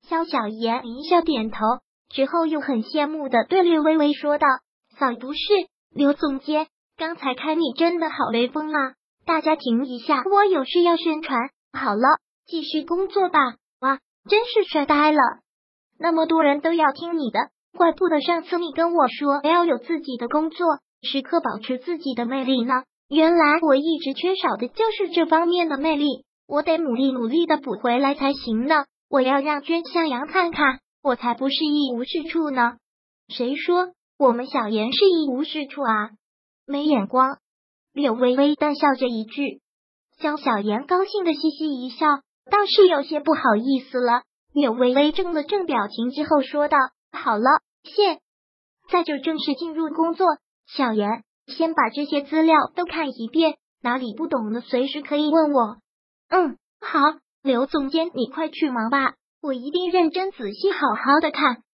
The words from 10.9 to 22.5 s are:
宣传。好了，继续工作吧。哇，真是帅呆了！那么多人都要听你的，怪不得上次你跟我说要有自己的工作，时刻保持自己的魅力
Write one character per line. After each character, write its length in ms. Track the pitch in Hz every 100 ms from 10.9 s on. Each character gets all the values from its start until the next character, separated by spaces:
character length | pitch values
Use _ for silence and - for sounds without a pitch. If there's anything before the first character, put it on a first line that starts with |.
| 339
宣 240 | 339 311
传。 280 | 320 254 254 _ _
好 240 | 269 269 208
了， 60 | 254 302 _ _ _
继 160 | 330
续 220 | 302 311
工 240 | 277 349 381
作 220 | 392 359
吧。 100 | 311 262 226 _ _
哇， 200 | 262 269 _ _ -
真 160 | 415 480
是 240 | 453 381
帅 160 | 311 277
呆 260 | 294 302
了！ 80 | 302 262 - _ _ _ _ _ _
那 140 | 330
么 140 | 330 320
多 180 | 320
人 180 | 294 285
都 120 | 330
要 180 | 330 311
听 260 | 269 339 330
你 140 | 262
的， 80 | 214 - _ _ -
怪 160 | 339
不 160 | 320 370
得 120 | 311
上 220 | 262 339
次 140 | 320 349
你 140 | 339
跟 200 | 285 339
我 140 | 339 254
说 320 | - 285 277
要 200 | 285 339 339
有 120 | 247
自 240 | - 330
己 160 | 277 240
的 100 | 240
工 220 | 294 320
作， 300 | 320 349 285 _ _
时 200 | - 269
刻 180 | 262 339
保 200 | 269 208
持 200 | - 254
自 180 | - 339
己 160 | 277
的 120 | 233 240
魅 180 | 269
力 200 | 254